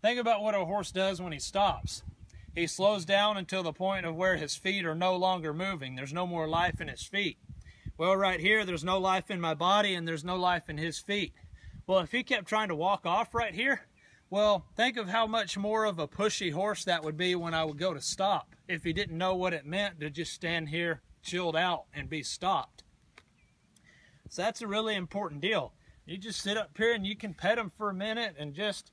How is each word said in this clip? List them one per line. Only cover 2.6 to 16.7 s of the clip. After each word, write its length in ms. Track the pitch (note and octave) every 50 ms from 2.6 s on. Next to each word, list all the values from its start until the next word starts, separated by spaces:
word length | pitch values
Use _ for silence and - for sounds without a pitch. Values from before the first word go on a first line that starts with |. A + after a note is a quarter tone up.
| E3+
slows 400 | D#3+ - - F#3+ G3+ G#3+ G3+ E3
down 320 | D#3 G3 G3 G#3 G#3+ G#3+ G3
until 240 | F#3 - F#3+ F#3+
the 120 | F3+ E3 D3+
point 340 | - F#3 F#3+ G3 F#3+ F3+ E3
of 80 | D#3+
where 220 | D#3+ F#3 F#3 F#3 D#3
his 180 | D#3 C#3+ -
feet 320 | - - F#3+ G3 G3+ F3+ E3
are 80 | D#3
no 200 | E3 F3 F#3 F#3
longer 380 | F3+ F#3 F#3 F#3 F3+ D#3+ D#3 D3
moving. 400 | D#3+ F#3 G3 G3 D#3+ C3+ C3 B2+
There's 180 | B2+ C#3 C3+
no 140 | C#3+ F3 F3+
more 220 | F3+ F3 E3 D#3+ D#3
life 340 | D#3+ E3+ F3 F3+ - -
in 60 | E3 D3
his 160 | B2+ - -
feet. 340 | - - G3 G3+ E3 - _ - - - - - - - - - - - -
Well, 200 | D#3+ F#3 G3 F#3+
right 240 | G3 F#3+ F#3 E3
here, 240 | D#3 G3 G#3+ A3 G#3
there's 180 | F#3 F3 D#3 D3
no 140 | F3+ F#3 F#3+
life 340 | F#3 F#3+ F#3+ F#3+ E3+ -
in 80 | G#3 F3
my 140 | E3+ E3 D#3+
body 420 | C#3+ E3 F3+ G3 G#3 G#3 G3+ F#3
and 100 | F3 E3
there's 200 | E3 E3 D3+ D3
no 100 | F3+ F3+
life 320 | F#3 F3+ F3+ F3+ E3+ - -
in 100 | D#3 D3
his 220 | D#3+ E3 D3+ -
feet. 340 | - - G3+ G#3 F#3 - - - - - - - - - - - - -
Well, 120 | C#4+ F#3+
if 120 | E3+ -
he 120 | - B3 B3
kept 220 | - C4 A3 F#3+
trying 220 | - G#3+ G#3+ G#3+ G3+
to 80 | E3+
walk 300 | D3 E3 F#3 G3+ - -
off 280 | E3+ F3 G#3 A#3+ - -
right 200 | A#3 A#3 G#3+ E3+
here, 340 | F3 A#3+ C4+ C4+ - - _ _ _ _ - - - _ _
well, 360 | F3+ G3+ G#3+ G#3+ G#3 F#3 - - -
think 220 | - A3+ B3+ A#3+ A#3
of 100 | G#3+ F3+
how 180 | G#3 A3+ A3+
much 300 | A3 A3 A3+ G#3 F3 - F#3+
more 280 | G3 G#3 G#3+ A3 A3
of 120 | G#3+ F#3+ E3
a 100 | D#3 C#3+
pushy 440 | - - G3+ G#3+ G#3 - G3+ F3
horse 320 | C#3+ E3 F#3+ G#3+